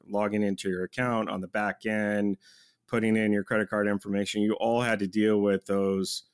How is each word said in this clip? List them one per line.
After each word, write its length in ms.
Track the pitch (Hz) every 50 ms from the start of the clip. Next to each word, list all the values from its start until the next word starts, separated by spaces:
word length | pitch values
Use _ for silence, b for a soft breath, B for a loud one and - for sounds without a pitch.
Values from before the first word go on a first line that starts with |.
| - -
logging 340 | 101 101 104 104 104 107 104
into 260 | 101 98 - - 98
your 160 | 92 90 92
account 440 | 92 - - 127 123 117 113 107 -
on 120 | - 98
the 80 | 92 87
back 380 | - 107 104 101 95 - -
end, 500 | 110 107 107 107 104 104 104 101 101 98 - b b b b b b b b _
putting 300 | _ - 117 110 110 110
in 160 | 110 110 107 104
your 120 | 101 98
credit 240 | - - 107 104 -
card 180 | - 104 101 104
information. 540 | 104 98 - 101 98 101 101 - - 107 104
You 120 | 107 107
all 280 | - 107 113 117 117 123
had 160 | 120 113 101
to 60 | 101
deal 340 | 92 90 107 107 107 107 104
with 260 | 101 101 98 95 -
those, 580 | - 98 98 98 98 95 95 95 - - - - _